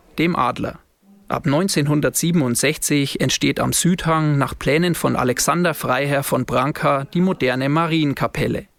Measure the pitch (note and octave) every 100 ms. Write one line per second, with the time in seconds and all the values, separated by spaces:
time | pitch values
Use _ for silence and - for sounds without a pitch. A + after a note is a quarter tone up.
0 | _ - E3 - B2 A#2+ - - _ _
1 | _ - - B2+ C#3 C#3+ G3 E3+ C#3+ D3
2 | C#3+ - D#3+ F3 B2+ A#2+ C#3+ D#3 - D3
3 | C#3 - C3 - C#3+ C3+ B2+ C3 E3+ F#3
4 | D#3+ D#3+ D3+ C#3+ B2+ - - D3+ F3 D#3+
5 | C#3 B2+ B2 A#2+ - D#3+ F3 D3+ B2+ B2+
6 | C#3+ C#3 C3+ C3 B2 B2 C3+ - D3+ C#3+
7 | C#3 F3 F#3 F3+ B2+ B2+ C3+ D3+ E3 D#3+
8 | D3 C3 A2+ - B2 - -